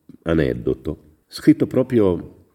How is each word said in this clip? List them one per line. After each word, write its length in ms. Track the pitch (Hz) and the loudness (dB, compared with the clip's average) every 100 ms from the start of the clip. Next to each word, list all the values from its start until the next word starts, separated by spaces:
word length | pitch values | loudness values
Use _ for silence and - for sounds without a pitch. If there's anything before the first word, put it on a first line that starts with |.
| - - | -20 -10
aneddoto, 960 | 82 82 67 60 58 - 76 - - _ _ | -2 0 0 -2 -4 -4 -6 -10 -14 _ _
scritto 400 | - - 151 123 | 0 2 2 2
proprio 680 | 120 127 120 98 85 73 - _ | -2 0 2 2 0 -4 -18 _